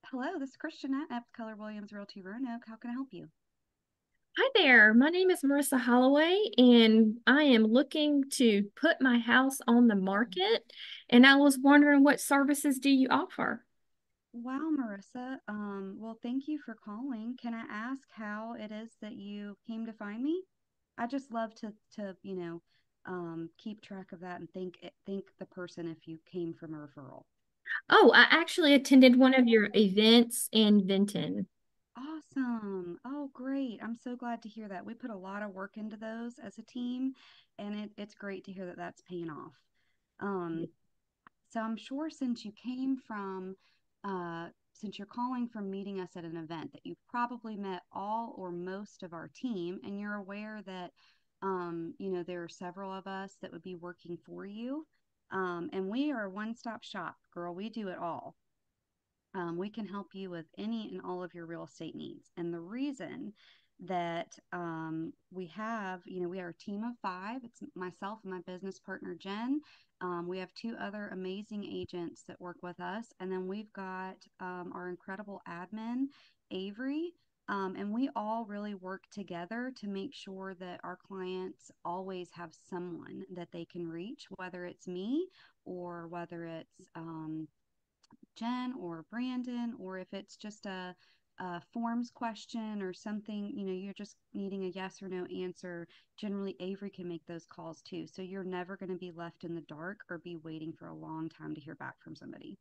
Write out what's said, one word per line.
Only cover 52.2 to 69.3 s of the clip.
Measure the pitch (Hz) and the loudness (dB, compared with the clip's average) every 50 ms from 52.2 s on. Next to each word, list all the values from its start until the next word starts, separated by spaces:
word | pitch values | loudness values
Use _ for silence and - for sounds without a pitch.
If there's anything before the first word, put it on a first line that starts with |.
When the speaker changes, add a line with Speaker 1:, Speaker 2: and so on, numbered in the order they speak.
| 170 | -6
Speaker 1:
there | 175 180 175 170 | -6 -8 -8 -10
are | 160 | -12
several | - - 190 180 175 190 196 190 190 | -12 -12 -12 -12 -10 -10 -10 -10 -10
of | 190 180 190 | -10 -10 -10
us | 190 190 196 196 - _ | -10 -10 -10 -12 -14 _
that | - - | -16 -14
would | - 170 165 | -14 -14 _
be | 190 185 | -12 -12
working | 170 170 175 175 _ _ 165 175 170 _ | -10 -12 -14 -14 _ _ -12 -12 -12 _
for | - 175 175 185 | -14 -14 -14 -12
you. | 196 202 220 233 247 269 311 320 _ _ _ _ _ _ _ _ _ | -12 -12 -10 -8 -6 -6 -8 -10 _ _ _ _ _ _ _ _ _
Um, | - 190 185 180 175 170 170 - - | -6 -4 -4 -4 -4 -6 -8 -6 -6
and | 190 190 190 | -4 -4 -4
we | 208 254 285 302 | -2 -2 -2 -2
are | 285 233 208 | -2 -4 -6
a | 190 | -6
one-stop | 185 202 214 220 233 - - 240 220 208 - | -6 -8 -8 -8 -8 -10 -10 -12 -12 -10 -14
shop, | - - 202 170 156 - _ _ _ _ | -12 -10 -8 -8 -8 -10 _ _ _ _
girl. | 180 175 175 170 | -10 -8 -8 -8
We | 180 202 226 | -8 -10 -10
do | 220 233 214 190 | -8 -8 -8 -8
it | 170 160 | -8 -6
all. | 170 170 160 131 - - - _ _ _ _ _ _ _ _ _ _ _ _ _ _ _ _ _ _ _ _ | -6 -6 -6 -6 -10 -12 -16 _ _ _ _ _ _ _ _ _ _ _ _ _ _ _ _ _ _ _ _
Um, | 190 175 170 170 170 | -8 -6 -6 -4 -6
we | 190 208 | -6 -8
can | 214 233 214 | -8 -10 -10
help | 180 185 202 190 - _ | -8 -8 -10 -12 -12 _
you | 190 190 185 | -12 -10 -10
with | 175 170 160 165 _ - | -10 -12 -12 _ _ -8
any | 196 214 233 226 214 - | -6 -6 -6 -6 -6 -8
and | 185 185 - | -10 -12 -8
all | 180 180 180 180 | -8 -8 -8 -8
of | 175 170 | -10 _
your | 175 170 | -14 -12
real | 165 165 165 160 | -12 -10 -12 -12
estate | - _ - 165 156 - | -14 _ -14 -12 -12 -12
needs. | 151 156 127 - - _ _ _ | -12 -12 -12 -14 -16 _ _ _
And | - 170 170 | -8 -6 -6
the | 170 170 | -6 -6
reason | 165 175 214 247 269 294 269 - 190 - - 165 180 214 208 _ _ _ _ _ _ _ _ _ | -10 -10 -6 -6 -6 -6 -6 -8 -10 -12 -10 -10 -12 -12 -14 _ _ _ _ _ _ _ _ _
that, | 185 170 185 175 175 170 170 170 170 _ - - _ _ | -10 -4 -4 -2 -2 -2 -4 -6 -8 _ -14 -20 _ _
um, | - 180 175 170 165 160 160 160 160 160 160 170 - _ _ _ | -10 -8 -8 -6 -6 -6 -6 -6 -6 -6 -6 -8 -10 _ _ _
we | 180 185 185 160 | -12 -12 -12 -10
have, | 156 185 214 220 233 220 202 190 185 180 180 | -10 -10 -8 -6 -6 -6 -6 -8 -8 -10 _
you | - 190 180 | -12 -8 -6
know, | 180 175 | -6 -6
we | 180 190 | -6 -8
are | 180 175 | -8 -10
a | 170 _ - | -12 _ -12
team | - 202 202 220 | -10 -8 -6 -6
of | 240 240 _ - | -8 -8 _ -8
five. | 196 180 180 185 208 233 269 247 | -8 -8 -8 -10 -10 -10 -10 -12
It's | 233 _ _ 202 - _ | -14 _ _ -18 -16 _
myself | 180 180 180 175 _ - 196 214 208 _ | -10 -10 -10 -10 _ -10 -10 -10 -10 _
and | 190 190 | -12 -10
my | 180 | -10
business | 170 - 185 180 180 190 190 - | -10 -12 -14 -10 -10 -12 -12 -14
partner, | _ - 190 - - 190 180 | _ -14 -12 -12 -10 -12 -12
Jen. | 165 - 190 | -12 -10 -10